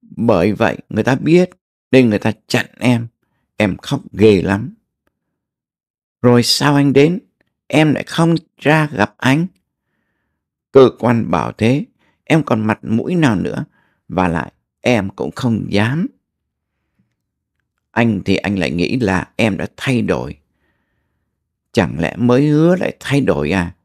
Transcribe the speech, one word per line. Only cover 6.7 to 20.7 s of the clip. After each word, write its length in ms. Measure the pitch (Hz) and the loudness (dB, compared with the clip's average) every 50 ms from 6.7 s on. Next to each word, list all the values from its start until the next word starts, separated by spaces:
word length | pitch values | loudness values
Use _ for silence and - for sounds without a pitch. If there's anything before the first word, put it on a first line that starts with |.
| 147 | 2
anh 180 | 143 143 143 131 | 2 2 2 4
đến? 280 | 135 139 160 175 - _ _ _ _ _ _ _ _ _ | 4 4 4 2 -2 _ _ _ _ _ _ _ _ _
Em 280 | _ - 139 156 156 139 | _ 0 2 2 2 0
lại 100 | - - | -2 -4
không 280 | - - - 165 165 170 160 - _ _ | -8 -2 0 0 0 0 -2 -4 _ _
ra 320 | _ - 131 156 160 156 147 147 | _ 0 0 2 2 0 -2 -2
gặp 220 | 120 104 - _ | -4 -4 -4 _
anh. 300 | _ - 123 135 151 170 185 _ _ _ _ _ _ _ _ _ _ _ _ _ _ _ _ _ _ _ _ _ _ _ _ _ | _ -2 0 0 0 -2 -4 _ _ _ _ _ _ _ _ _ _ _ _ _ _ _ _ _ _ _ _ _ _ _ _ _
Cơ 180 | 135 131 117 - - | 6 6 6 4 0
quan 320 | - 117 120 117 107 - | -2 0 0 0 -2 -2
bảo 220 | 85 82 57 58 - | -4 -4 -4 -6 -4
thế, 320 | - 104 113 127 147 226 - _ _ _ _ _ _ _ | -2 0 0 0 0 -4 -8 _ _ _ _ _ _ _
em 180 | _ 160 160 151 | _ 0 0 0
còn 240 | - - 110 107 | 0 -2 -2 0
mặt 120 | 107 110 - - | -2 -4 -4 -4
mũi 320 | - 110 117 - - 180 | -4 -4 -2 -2 -2 -2
nào 220 | 175 160 135 110 | 0 2 2 0
nữa? 280 | 90 90 - - - - - _ _ _ _ _ _ _ _ | 0 -4 -4 -6 -8 -10 -12 _ _ _ _ _ _ _ _
Và 200 | - 87 92 87 | -4 -2 -2 0
lại 240 | 82 82 - - _ _ _ _ _ _ | -2 -4 -6 -8 _ _ _ _ _ _
em 300 | _ 120 123 113 95 95 | _ -2 0 0 -2 -6
cũng 200 | - - - 73 | -8 -8 -8 -8
không 420 | - - - 123 113 98 92 87 - | -8 -6 -4 -2 -2 -2 -4 -4 -2
dám. 340 | 101 104 113 131 156 185 277 _ _ _ _ _ _ _ _ _ _ _ _ _ _ _ _ _ _ _ _ _ _ _ _ _ _ _ _ _ _ _ _ _ _ _ _ | -2 -2 0 -2 -2 -4 -6 _ _ _ _ _ _ _ _ _ _ _ _ _ _ _ _ _ _ _ _ _ _ _ _ _ _ _ _ _ _ _ _ _ _ _ _
Anh 320 | _ 107 120 117 107 95 87 | _ 0 0 0 0 -2 -2
thì 120 | - 98 | -2 -2
anh 220 | - - 92 101 98 | -2 -2 -4 -4 -2
lại 120 | 87 67 | -2 -4
nghĩ 260 | 69 87 87 - - | -2 -2 -2 -2 -2
là 360 | 131 123 98 95 92 - - _ | -2 -2 0 -2 -2 -4 -6 _
em 200 | - 117 110 98 | -2 -2 -2 -2
đã 100 | - - - _ | -4 -8 -10 _
thay 260 | - - - 131 120 107 | -10 -6 -4 -2 -2 -2
đổi. 360 | 92 90 65 60 69 80 _ _ _ _ _ _ _ | -2 -4 -4 -4 -10 -12 _ _ _ _ _ _ _